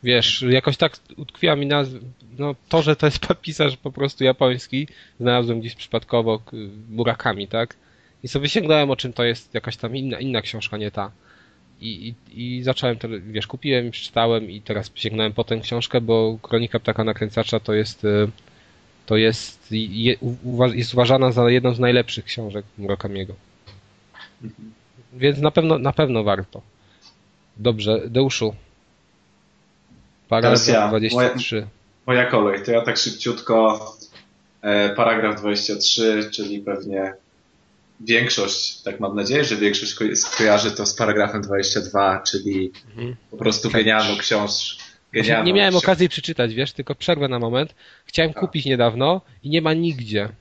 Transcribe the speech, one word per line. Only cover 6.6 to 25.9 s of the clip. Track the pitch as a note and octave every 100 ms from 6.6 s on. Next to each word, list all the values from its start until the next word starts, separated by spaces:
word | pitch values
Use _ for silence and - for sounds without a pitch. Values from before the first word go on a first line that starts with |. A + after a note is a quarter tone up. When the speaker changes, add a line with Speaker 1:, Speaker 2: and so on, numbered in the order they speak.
| G#2 G#2 A2+
Speaker 1:
Murakami, | A2 A#2 A2+ B2+ G2+ G2
tak? | A2+ A#2+ - _ _ _ _
I | B2+
sobie | C#3+ C#3+
sięgnąłem, | A3+ D#3+ D#3 C#3+
o | C3
czym | B2
to | A#2+
jest, | A#2+ A#2 -
jakaś | A2+ - -
tam | A#2 C3
inna, | C3+ A#2
inna | C3+ A#2+
książka, | - A2+ - G#2+
nie | G#2
ta. | - G2+ _ _ _ _ _ _ _
I, | A2+ G2 A2+ A#2 _
i, | - A#2+ B2
i |
zacząłem | B2+ B2+ C3 A#2
to, | A#2 A2
wiesz, | F#2+ G#2+ G2+
kupiłem, | C3 D3 B2+ A#2+
przeczytałem | - - - A#2 A2+ G#2+
i | G2+
teraz | - G#2 F#2+
sięgnąłem | - A2 G#2+ G#2+
po | G#2+
tę | A#2 A2+
książkę, | A2 A#2+ A#2 B2
bo | A2+ A2+ A2 A2
Kronika | - A2+ A#2 A2+
Ptaka | - A2
Nakręcacza | A2 A2 G#2+ G#2+ A2+ A2+
to | -
jest, | G#2+ G#2+ -
y, | G#2+ G#2 G#2+ - _ _ _ _ _ _ -
to | G#2+
jest, | A2+ A2+ - - _
je, | A2 A2 G2+ A#2 B2
u-, | B2 B2 B2 A#2+
uwa-, | B2+
jest | A2+ A#2
uważana | B2 A#2+ C3+ C3
za | A#2+ A#2+
jedną | B2 B2+
z | A#2
najlepszych | B2 B2 A#2 -
książek | - - A2 G#2 G2+ -
Murakamiego. | G2+ G2 G2+ G2 F#2+ G2+ _ _ - - _ _ _ - - _
Speaker 2:
Mhm. | A#2 - - - _ _ _
Speaker 1:
Więc | B2+ C3+ C#3
na | D3
pewno, | D#3+ D#3+ D#3+
na | C3